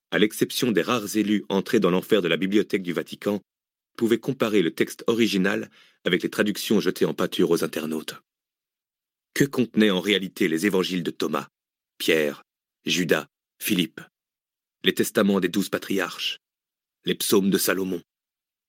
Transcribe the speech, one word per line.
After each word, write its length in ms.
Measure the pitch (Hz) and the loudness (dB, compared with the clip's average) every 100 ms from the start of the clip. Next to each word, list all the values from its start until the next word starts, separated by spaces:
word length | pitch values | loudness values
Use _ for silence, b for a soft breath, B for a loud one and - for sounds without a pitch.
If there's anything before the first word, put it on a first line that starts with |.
| _ | _
à 80 | 87 | 2
l'exception 540 | 107 - 120 - 123 | 2 2 -2 0 0
des 100 | 101 | 0
rares 340 | - 120 104 107 | 0 -2 -2 -2
élus 280 | 101 104 - | 2 0 0
entrés 320 | 95 - 113 | -2 2 2
dans 100 | 92 | 4
l'enfer 320 | 90 - 107 | 2 2 2
de 60 | 87 | 2
la 100 | 80 | 0
bibliothèque 440 | 95 104 92 104 | 2 0 0 -2
du 100 | 87 | -4
Vatican, 500 | 82 76 - 104 104 - _ _ _ _ - | -6 -8 -8 -4 -4 -8 _ _ _ _ -4
pouvait 220 | 113 113 | 0 0
comparer 440 | - 131 117 104 | -2 -2 2 2
le 120 | 82 | 2
texte 300 | - - - - | 0 -2 -4 -2
original 640 | 113 110 95 95 107 110 b b b | 2 2 2 0 -2 -6 b b b
avec 200 | 113 113 | -2 -2
les 60 | - | 0
traductions 500 | - 104 95 - 107 | -2 -2 -2 0 0
jetées 240 | 90 - | 0 0
en 100 | 90 | -2
pâture 360 | - 110 - 82 | 0 -2 0 2
aux 120 | 82 | 2
internautes ? 540 | 80 80 78 78 78 - _ _ _ _ _ _ _ _ _ _ _ | 0 -4 -6 -6 -8 -14 _ _ _ _ _ _ _ _ _ _ _
Que 100 | - | 0
contenaient 460 | 143 - 117 - 107 | 0 0 0 2 2
en 100 | 92 | 2
réalité 480 | 90 98 95 - 92 | 0 -2 -2 -2 0
les 180 | 80 104 | 2 2
évangiles 380 | 95 87 90 | 2 0 -2
de 80 | 80 | -4
Thomas, 360 | - 82 76 71 _ _ _ _ - | -4 -4 -4 -6 _ _ _ _ -6
Pierre, 440 | - 80 73 71 _ _ _ _ - | 0 2 2 -4 _ _ _ _ -4
Judas, 420 | 80 87 80 73 _ _ - | 0 2 0 -2 _ _ -10
Philippe, 400 | - 92 82 - - _ _ _ _ _ _ _ | -2 -2 -2 -8 -20 _ _ _ _ _ _ _
les 120 | 95 | -2
testaments 440 | - 110 - 101 98 | -2 0 2 2 2
des 100 | 87 | 0
douze 200 | 98 92 | 0 -2
patriarches, 720 | 95 - 98 87 - - - _ _ _ _ _ _ | -4 -4 -4 -4 -6 -8 -10 _ _ _ _ _ _
les 100 | - | -6
psaumes 360 | 90 - 107 95 | -4 2 2 4
de 80 | 92 | 2
Salomon ? 440 | - 92 95 87 - _ _ _ _ _ | 0 -2 -4 -6 -10 _ _ _ _ _